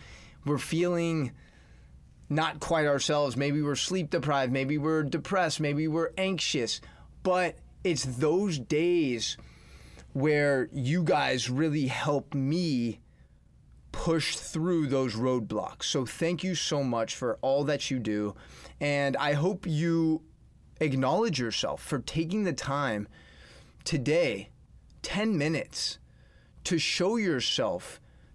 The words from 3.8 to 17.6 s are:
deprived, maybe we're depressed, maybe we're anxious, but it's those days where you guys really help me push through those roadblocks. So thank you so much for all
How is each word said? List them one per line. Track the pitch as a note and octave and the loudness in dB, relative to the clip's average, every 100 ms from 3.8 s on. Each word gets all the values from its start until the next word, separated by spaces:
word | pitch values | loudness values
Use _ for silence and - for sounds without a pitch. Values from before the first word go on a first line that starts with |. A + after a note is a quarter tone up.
| - F#3 D3+ | 0 -2 0
deprived, | E3+ D3 C#3 B2+ | -2 2 2 2
maybe | C3+ C3+ D3+ | 0 0 0
we're | D3+ D#3+ | 0 0
depressed, | D3 - - F#3+ E3 - | 0 -2 0 0 2 0
maybe | D3+ C#3+ D#3+ | -2 0 0
we're | D#3+ E3 - | 0 -2 -2
anxious, | F#3+ F3 - D3+ A2+ - - - - - | -2 0 -2 0 -2 -4 -10 -20 -20 -6
but | F#3 F3+ F3 - - - | 0 2 0 -4 -16 -6
it's | F#3 D3+ C3 | -2 0 -2
those | B2 D3+ F3 G#3 D3+ | 0 2 2 2 -2
days | A#2 D3+ F3 F3 C#3+ A#2 - - - - - - - - - | 0 2 4 4 2 0 -4 -8 -14 -20 -20 -20 -20 -20 -10
where | C3+ D3+ D3 C#3+ C3+ A#2+ | 0 2 4 4 2 0
you | C#3+ B2 F3 | -2 0 2
guys | D#3 B2+ C3+ C3 B2 | 4 4 4 0 0
really | B2+ D#3+ D3+ C3 | 0 2 2 0
help | A#2 D3+ C#3+ - | -2 0 -2 -2
me | C#3+ C3+ E3 E3+ B2+ A#2 G#2 - - - - - - - - - | -2 0 0 0 0 0 -4 -12 -20 -20 -20 -20 -20 -20 -20 -12
push | - D#3 D#3+ - - | -4 0 0 0 -6
through | - D#3+ E3+ E3+ C#3+ | -6 -4 0 2 2
those | C3+ C3 G#2+ | 2 0 0
roadblocks. | B2+ B2+ G2+ G#2+ F2+ - | 0 0 0 -4 -4 -6
So | - D3 A#2+ | -4 -2 -2
thank | - E3 E3+ | -2 -2 -2
you | F#3 E3+ | -2 -2
so | - D3 C3 | -2 -2 0
much | A#2 A2+ - | 0 -2 -2
for | B2 G#2+ | -4 -2
all | C3+ C#3 | 2 2